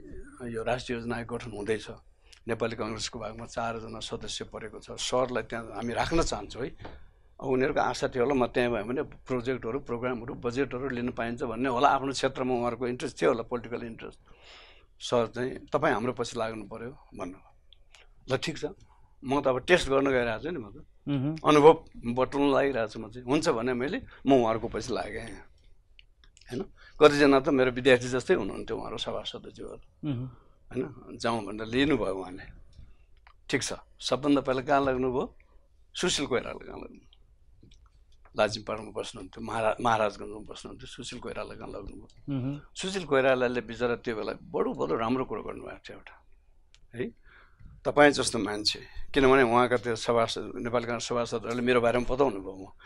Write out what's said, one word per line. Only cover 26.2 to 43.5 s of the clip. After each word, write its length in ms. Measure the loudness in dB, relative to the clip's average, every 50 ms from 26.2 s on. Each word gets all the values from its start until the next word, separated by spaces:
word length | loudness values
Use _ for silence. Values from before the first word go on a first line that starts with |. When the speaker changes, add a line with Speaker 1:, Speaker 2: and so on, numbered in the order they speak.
| -20 -20 -20 _ -14 -10 -8 -8 -8 -10 -12 -20 -20 -10 4 8
Speaker 1:
कतिजना 400 | 8 8 10 8 8 8 8 6
त 100 | 4 4
मेरो 220 | 4 4 4 2
विद्यार्थी 360 | 2 4 6 6 6 6 6
जस्तै 260 | 2 -2 0 2 2 2
हुनुहुन्थ्यो 440 | 2 2 -2 -6 -8 -8 -6 -6
उहाँहरू, 200 | -6 -6 -8 -8
सभासदज्यूहरू, 1120 | -6 -6 -6 -6 -6 -6 -8 -10 -12 -14 -16 -16 -14 -14 -14 -14 -16 -18 -20 _ _ -6 -4
Speaker 2:
उहुँ। 180 | -4 -4 -6 -8 -12 -16 -20 -20 -20 _ _ -10 -8
Speaker 1:
होइन? 440 | -6 -6 -6 -10 -16 -18 -16 -10
जाउँ 280 | -4 -2 -2 -2 -2 -4
भनेर 220 | -6 -8 -8 -6
लिनुभयो 480 | -2 2 2 4 4 4 2 2 0 -2
उहाँले। 280 | -4 -6 -10 -12 -14 -16 -16 -18 -20 -20 -20 -20 -20 -20 -20 -20 -20 -20 _ -20 -20 -20 -20 -20 _ -6 -2
ठिक 140 | -2 -2 -2
छ, 100 | -4 -8 -10 -12 -18 -14 -8
सबभन्दा 420 | -4 -2 -2 0 2 4 4 4
पहिला 200 | 4 2 0 0
कहाँ 240 | 2 2 2 4 4
लाग्नुभयो? 500 | 2 2 0 0 0 0 -2 -4 -6 -8 -16 -20 _ -20 -20 _ _ _ -20 -20 _ -6
सुशील 320 | -2 0 0 0 0 0
कोइराला 400 | 0 0 -2 -2 -4 -10 -12 -12
कहाँ 140 | -14 -14 -14
लाग्नुभयो। 280 | -14 -16 -18 -20 -20 _ -20 -20 -20 _ _ _ _ -20 -20 -20 -20 -20 -20 -20 -20 -20 _ -20 -20 -20 -20 -20 -20 -4 0
लाजिमपाडामा 540 | 2 2 2 0 -2 -6 -6 -8 -8 -8 -8
बस्नुहुन्थ्यो, 520 | -8 -8 -8 -8 -10 -14 -16 -14 -14 -12 -8
महारा-, 320 | -6 -2 0 2 2 2 2
महाराजगञ्जमा 720 | 2 2 4 4 2 0 -2 -4 -12 -12 -12 -14 -14 -14 -14
बस्नुहुन्थ्यो, 340 | -14 -14 -14 -14 -16 -16
सुशील 320 | -16 -14 -14 -12 -12 -12 -12
कोइराला 360 | -12 -10 -10 -8 -10 -10 -12
कहाँ 160 | -14 -12 -12
लाग्नुभयो। 640 | -12 -12 -12 -14 -14 -16 -18 -20 -20 -14 -8 -6 -4
Speaker 2:
उहुँ। 240 | -4 -4 -4 -6 -8 -10 -14 -12
Speaker 1:
सुशील 300 | -8 -6 -4 -4 -4 -2
कोइरालाले 560 | 2 4 4 6 6 4 4 2 0